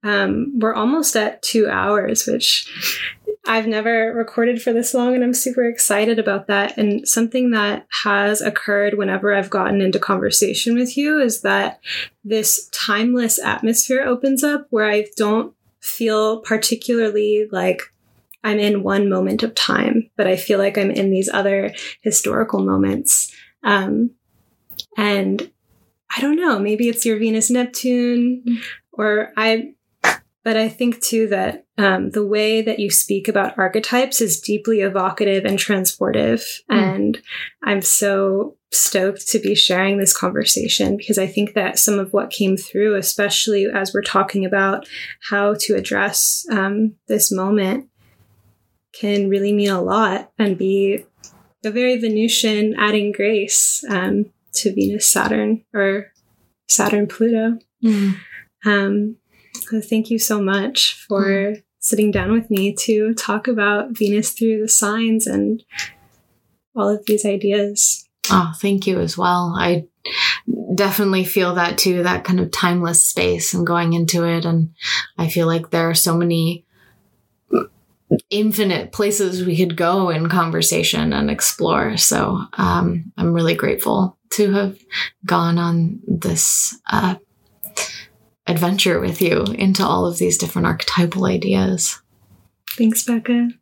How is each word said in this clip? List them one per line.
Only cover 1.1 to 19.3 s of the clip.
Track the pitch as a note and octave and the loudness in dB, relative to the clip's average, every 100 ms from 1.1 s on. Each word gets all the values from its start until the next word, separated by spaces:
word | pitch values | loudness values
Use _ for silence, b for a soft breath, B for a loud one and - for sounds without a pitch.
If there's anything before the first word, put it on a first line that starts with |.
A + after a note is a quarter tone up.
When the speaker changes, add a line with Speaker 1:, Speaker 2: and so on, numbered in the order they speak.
| - | 0
Speaker 1:
at | G#3+ - | -2 -4
two | - A3+ G#3 | -2 2 2
hours, | - F#3+ G#3 G3+ A3 - | 2 2 0 0 -2 -2
which | A#3+ - - - B B B B B - G#4+ - | -2 0 -2 -2 B B B B B -10 -8 -2
I've | A3+ A3 | 0 0
never | A3 A3 A3+ A3+ | -2 0 2 0
recorded | A#3 A3+ - A#3 A#3+ | -2 -4 0 0 0
for | B3 | 0
this | A#3 A#3+ | 0 0
long, | B3+ B3 | 0 2
and | B3+ | 2
I'm | B3 | 2
super | B3 - B3+ A#3+ | 0 -2 0 0
excited | A#3 - G#3 G#3+ A3+ | 0 0 2 2 2
about | G#3+ G3 G3 | 0 -2 0
that. | G3+ G3+ - | 0 0 0
And | G#3+ G#3 - | 0 0 0
something | - A3+ B3+ B3 | 0 2 2 2
that | A3+ G#3 G#3 - - | 2 0 -2 -6 -6
has | G#3+ G3+ G3+ G#3+ | 0 2 2 2
occurred | - G#3 - G3+ G#3 G3+ | 0 -4 0 2 2 0
whenever | G3 F#3+ G3+ G3+ | 0 0 2 0
I've | G3 | 0
gotten | G3+ F#3 G3 | 0 2 2
into | F#3+ G3+ | 2 0
conversation | - F#3+ G3+ - G#3 G#3+ - | 0 0 2 2 0 0 0
with | A#3+ B3 C#4 | 0 0 0
you | D4 D4+ | 0 2
is | B3+ G#3+ | 2 0
that | G3 G3 G3 - B B B _ | 0 0 0 -6 B B B _
this | G#3 A3 G#3+ - - | -4 -2 0 -2 -4
timeless | - - G#3 A3+ B3 A3+ - | -8 -2 0 2 2 2 0
atmosphere | - G#3+ A3 A3+ - C4 C4+ | 0 0 0 0 0 0 0
opens | B3 C4+ C4+ | 0 0 2
up | D4 D4 - | 0 0 -2
where | A3+ G#3+ | 0 2
I | G#3 G#3+ - | 0 -2 -2
don't | G#3 A3 - _ _ _ | 0 0 -2 _ _ _
feel | - - A3+ G#3+ G#3+ A3 | -12 -4 0 2 0 -2
particularly | A3 A3 A3 A#3 - A#3 A3 G#3 G#3 G#3 G#3+ | -2 -2 -2 -6 -2 0 0 0 0 0 0
like | G3 F3+ F#3 - _ _ _ _ - | -2 0 -2 -6 _ _ _ _ -8
I'm | A3 G#3+ | -2 0
in | G#3 G#3 | 2 0
one | G3 G3 G3+ | 0 0 2
moment | F#3 F#3+ | 2 0